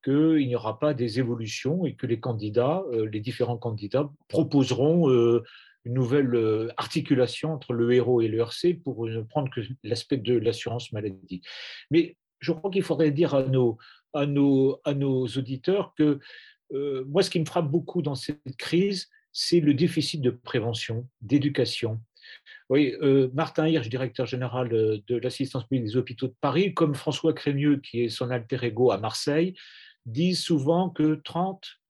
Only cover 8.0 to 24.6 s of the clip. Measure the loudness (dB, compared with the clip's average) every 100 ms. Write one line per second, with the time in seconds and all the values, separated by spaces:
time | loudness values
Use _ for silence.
8 | 4 2 2 0 -2 0 0 0 -6 -6
9 | -6 -6 -4 -4 -4 -6 -8 -10 -6 -6
10 | -2 -2 2 2 2 -2 -6 -6 -6 -6
11 | -6 -8 -12 -12 -12 -16 -16 -18 2 2
12 | 2 _ _ _ -4 -2 -2 -2 0 2
13 | 2 4 2 2 2 2 2 0 -14 _
14 | _ -2 0 4 4 6 4 2 -4 -2
15 | 0 0 -2 -4 -6 -4 0 0 -2 2
16 | 2 2 -6 -20 -20 _ _ -6 -4 -6
17 | -2 0 0 0 0 -2 0 -2 -2 -4
18 | -2 -6 -8 -10 -12 -12 -2 0 2 -2
19 | -10 _ _ -8 2 4 4 4 2 2
20 | -2 -2 -2 -2 -6 -4 -2 -4 -6 -8
21 | -8 _ 0 2 2 0 -2 -2 -4 -6
22 | -12 _ -20 -20 -20 -20 _ 2 2 2
23 | 4 4 4 0 -2 0 2 2 0 -4
24 | -4 -4 -4 -4 -4 -4